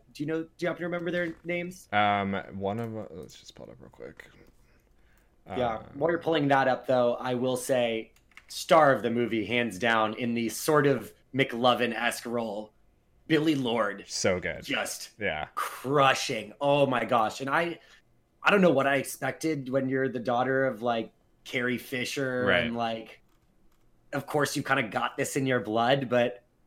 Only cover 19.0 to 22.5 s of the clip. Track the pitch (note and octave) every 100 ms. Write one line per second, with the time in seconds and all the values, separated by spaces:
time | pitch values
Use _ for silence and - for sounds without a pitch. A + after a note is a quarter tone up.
19 | B2+ - C3 - D#3+ D3+ B2+ C3+ C3 C3
20 | C3 A#2+ A#2 A#2+ B2+ C3+ C3+ G#2+ A#2+ A#2
21 | A2+ _ _ _ - C3 B2 A#2+ - B2+
22 | A#2+ C#3+ C3 B2+ B2